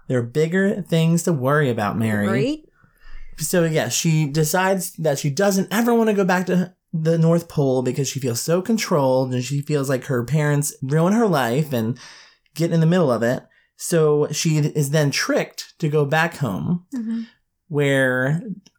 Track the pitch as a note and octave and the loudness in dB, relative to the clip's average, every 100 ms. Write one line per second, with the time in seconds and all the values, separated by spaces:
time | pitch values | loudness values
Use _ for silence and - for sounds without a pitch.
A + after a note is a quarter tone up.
0 | - B2+ A#2 C3+ D#3+ F#3 G3 G#3 E3+ E3 | -4 -2 -2 -2 0 2 0 -2 -2 2
1 | E3 E3 F3+ D#3+ B2 D3 C#3+ A2+ G#2 F#2+ | 2 2 0 0 2 2 2 0 -2 0
2 | A2+ G#2+ G#2 - C#3 D4+ - _ _ _ | 0 0 0 0 0 -2 -10 _ _ _
3 | - - - - D3+ F3+ E3 D#3 A#2 - | -16 -14 -14 -8 -2 0 2 0 -2 -2
4 | E3+ D#3 D#3 D3 D3+ F#3 F#3+ F#3+ F3+ - | 0 2 2 0 0 2 2 0 -4 -4
5 | D#3+ C#3 D3+ C#3 G3+ F#3+ F#3 G3+ A#3 A#3 | -2 0 -2 0 2 2 0 0 2 2
6 | A3 G3+ F#3+ F#3 F3+ F3+ F3+ _ _ E3 | 2 2 2 0 2 0 0 _ _ -4
7 | D#3+ E3 D#3+ E3+ E3+ - C#3 B2+ B2+ B2+ | 0 4 4 2 0 -2 0 2 0 -2
8 | C3+ - C3 A#2 - E3+ F#3 A3+ - E3 | -4 -2 -4 -4 -2 -2 0 -2 0 0
9 | C3 C3 C3 B2+ B2 C#3+ C#3+ D3 C3+ C3 | 2 2 0 -2 -2 -4 -2 -2 -2 -4
10 | - C3 A#2 D#3 D3 D3 C#3+ - C3 D3+ | -2 -4 0 0 2 0 -2 -6 -2 2
11 | E3+ G#3+ A3+ D#3+ A#2+ B2 D3+ B2+ A2 B2 | 2 2 2 2 2 0 0 -2 -2 -4
12 | - - - _ _ - E3 E3 D#3+ F3+ | -10 -20 -20 _ _ -4 0 2 2 4
13 | D#3 A#2 A#2 C3 - _ _ _ - E3+ | 2 2 0 -2 -6 _ _ _ -2 2
14 | D#3 D3+ D3 D3+ E3+ D#3 D3 - C#3 D3+ | 2 2 0 -2 0 0 0 0 0 0
15 | D3 - - C#4 E3+ - - _ D#3+ D#3 | 0 -2 -2 -2 -2 -8 -18 _ -2 0
16 | C#3+ D#3 E3+ - C3 G2 D#3 F3 - C4 | 0 0 -2 -2 -4 -4 -2 -4 -4 -10
17 | A3 A3+ A3+ _ _ _ _ C#3+ C#3 C#3 | -6 -6 -8 _ _ _ _ -2 0 2
18 | C3 B2+ C3 D#3 A3+ F#3 _ | 2 2 0 -2 -6 -14 _